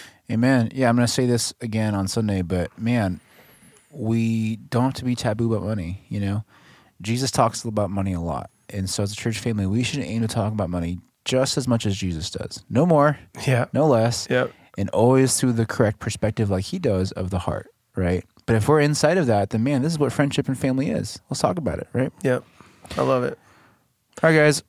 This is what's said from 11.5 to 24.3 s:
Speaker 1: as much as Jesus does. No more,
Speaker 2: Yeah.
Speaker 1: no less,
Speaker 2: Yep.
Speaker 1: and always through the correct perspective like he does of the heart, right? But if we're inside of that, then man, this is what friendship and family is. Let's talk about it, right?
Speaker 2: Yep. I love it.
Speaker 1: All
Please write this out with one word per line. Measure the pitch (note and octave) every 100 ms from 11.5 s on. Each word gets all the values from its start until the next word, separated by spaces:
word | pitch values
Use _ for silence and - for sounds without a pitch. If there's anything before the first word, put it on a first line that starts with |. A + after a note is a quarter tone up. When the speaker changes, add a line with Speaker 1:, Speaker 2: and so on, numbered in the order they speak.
| -
Speaker 1:
as | C3
much | A#2 G#2+
as | F#2+
Jesus | F#2 D#2+ -
does. | - - - -
No | A#2 F3
more, | D3+ D3 C#3 - - C#3
Speaker 2:
Yeah. | B2 -
Speaker 1:
no | B2+ D#3
less, | A#2 A#2 A#2 -
Speaker 2:
Yep. | B2+ - - _ -
Speaker 1:
and | G2
always | - A#2+ C3 C3 -
through | B2+
the | A#2 A2
correct | - G#2+ -
perspective | - - G#2+ A2 G2+
like | F#2 F#2+
he | F#3+
does | C#3 F#2+ F#2+
of | - F#2
the | F#2+
heart, | - - - _ _ -
right? | F2 F2+ - _ -
But | A2+
if | A2
we're | D3+
inside | D3 D3 D3+ F#3
of | C3
that, | G#2 G2+
then | A2
man, | B2+ C#3
this | D3+
is | D#3+
what | C3+
friendship | - C#3+ - C#3
and | B2+
family | C3+ C3 D3+
is. | - G#2 - -
Let's | -
talk | - F3+
about | A#2+ -
it, | -
right? | A#2 C3 -
Speaker 2:
Yep. | C3+ B2 - _ - _ - -
I |
love | C3 C3
it. | B2+ - _ _ _ _ _ _ _ -
Speaker 1:
All | D#3+